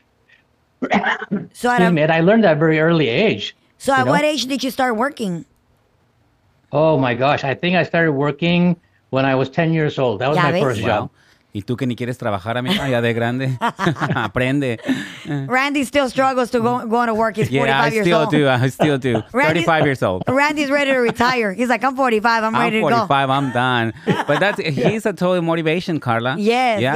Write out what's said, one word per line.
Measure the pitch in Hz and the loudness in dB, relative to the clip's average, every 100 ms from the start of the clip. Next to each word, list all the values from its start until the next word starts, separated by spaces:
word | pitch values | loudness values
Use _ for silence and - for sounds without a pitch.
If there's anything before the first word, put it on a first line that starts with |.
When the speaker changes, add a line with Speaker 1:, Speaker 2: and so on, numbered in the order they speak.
| _ _ _ _ _ _ _ _ | _ _ _ _ _ _ _ _
Speaker 1:
<coughs> | - 208 - - - 208 - | -2 0 0 -4 -4 -6 -8
Speaker 2:
So | - 240 | -4 0
at | 247 | 2
Speaker 1:
Excuse | 175 | 4
Speaker 2:
a | |
Speaker 1:
me, | 165 | 4
and | 156 | 2
I | 165 | 4
learned | 170 226 | 4 4
that | 202 156 | 4 4
very | 160 156 | 2 2
early | 160 165 131 | 2 2 2
age, | 123 214 104 - - _ _ | 2 0 0 -6 -14 _ _
Speaker 2:
So | - | -2
Speaker 1:
you | 269 | 0
Speaker 2:
at | 254 | 2
Speaker 1:
know? | |
Speaker 2:
what | - | 2
age | 302 302 247 | 2 -2 -4
did | 269 | -4
you | 262 | -4
start | - 254 214 | -2 -2 0
working? | 269 - 208 170 - _ _ _ _ _ _ _ _ _ _ _ _ | -4 -4 -6 -6 -10 _ _ _ _ _ _ _ _ _ _ _ _
Speaker 1:
Oh | 143 160 147 | 0 2 2
my | 127 120 | 0 0
gosh, | 131 135 | 0 0
I | 139 127 | -2 -4
think | 175 180 | 0 0
I | |
started | 147 170 165 | 0 0 0
working | 139 143 143 170 175 175 170 _ _ _ | 0 -2 -2 0 2 2 0 _ _ _
when | 131 135 | 0 2
I | 131 | 2
was | 131 | 0
ten | - 160 | 0 0
years | 160 151 151 | 0 0 0
old. | 127 104 | -2 0
That | 131 | 0
was | 170 | 0
Speaker 2:
Ya | |
Speaker 1:
my | 175 | 2
Speaker 2:
ves. | 170 | 0
Speaker 1:
first | 135 107 | 0 -2
job. | 117 104 | -2 -2
Speaker 3:
Wow. | - - _ _ _ 107 | -4 -10 _ _ _ -10
Y | |
tú | - 120 | -6 -4
que | 127 | -4
ni | 113 | -4
quieres | 120 123 | -6 -6
trabajar, | 117 98 98 117 | -4 -4 -4 -4
amiga, | 127 202 143 | -2 -2 0
ya | 120 | 0
de | 117 | 0
grande. | 117 117 123 131 127 | 0 -2 -2 -4 -2
<laughs> | |
Aprende. | 233 - 190 135 147 131 110 131 127 143 135 113 - 262 311 - - 143 135 | -4 -2 -2 -2 -2 -2 -4 -2 -2 0 -2 -4 -4 -6 -6 -12 -8 -6 -2
Speaker 2:
Randy | 254 285 285 254 | -2 0 -2 -2
still | 285 262 | 0 0
struggles | 247 269 254 240 | 0 0 0 0
to | 247 | 0
go, | 233 240 233 | 0 -2 -2
going | 233 240 | -2 0
to | 214 | 0
work. | 226 196 | -2 0
He's | - | -2
Speaker 3:
Yeah, | 135 | 0
I | 135 135 - | 2 2 2
Speaker 2:
forty-five | |
years | 220 175 | 2 2
Speaker 3:
still | 170 | 2
Speaker 2:
old. | 156 | 2
Speaker 3:
do. | 151 139 | 2 2
I | 123 131 | 2 0
still | - 156 139 | 0 0 2
do. | 127 | 0
Speaker 2:
<laughs> | 123 - | -2 -2
Randy, | 233 294 170 | -2 0 2
Speaker 3:
Thirty-five | 170 160 156 | 2 2 2
years | 131 | 2
old. | 113 92 - | 0 -2 0
Speaker 2:
Randy's | 262 294 302 277 | 0 0 0 0
ready | 285 277 | 0 2
to | 262 | 2
retire. | 240 226 240 254 208 | 0 2 0 0 -2
He's | 185 240 | -2 0
like, | 233 | 0
"I'm | 262 262 | 0 0
forty-five. | 262 220 226 226 | 0 2 2 0
I'm | 220 | 0
Speaker 3:
I'm | 220 | 0
Speaker 2:
ready | 233 220 | 0 0
to | |
go." | 156 | 2
Speaker 3:
forty-five. | 233 190 139 135 | 2 2 2 2
I'm | 135 139 | 0 0
done. | 120 127 123 113 - - | 0 0 0 0 -2 -2
But | - - 147 | -2 0 0
that's, | 190 208 | 0 0
Speaker 2:
<laughs> | |
Speaker 3:
he's | 165 139 240 220 220 | -4 0 0 0 -2
a | |
total | 170 180 180 | -2 0 0
motivation, | 165 165 160 170 180 156 | 0 0 0 -2 -2 -4
Carla. | 127 113 120 147 | -2 -2 -2 -2
Speaker 2:
Yes, | 208 240 247 214 | 0 2 2 0
Speaker 3:
Yeah, | 127 | 0